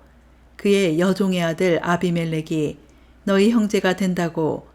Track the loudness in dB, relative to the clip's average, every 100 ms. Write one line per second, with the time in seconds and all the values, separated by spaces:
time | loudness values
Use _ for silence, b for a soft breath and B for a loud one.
0 | -20 _ _ _ _ -4 0 2 2 2
1 | 0 0 0 0 -2 0 0 0 0 0
2 | 0 -2 -2 -4 -4 -2 -4 -6 b b
3 | b b 0 4 4 4 2 0 0 0
4 | -2 -2 -2 -2 -2 -4 -10